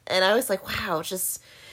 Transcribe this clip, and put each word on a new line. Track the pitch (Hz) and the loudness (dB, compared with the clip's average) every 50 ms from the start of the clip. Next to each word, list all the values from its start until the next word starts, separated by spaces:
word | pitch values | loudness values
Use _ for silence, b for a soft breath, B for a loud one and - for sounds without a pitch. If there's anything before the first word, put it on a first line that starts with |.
| _ | _
and | - - 185 185 | -2 2 4 4
I | 190 214 | 4 4
was | 247 269 - | 4 2 0
like, | 196 190 - | -2 -2 -2
"Wow, | - - - 220 202 170 156 | -6 -6 -4 -2 -2 -2 -2
just, | 165 - 190 180 - - - B B B B B B B | -2 -4 -6 -4 -4 -4 -6 B B B B B B B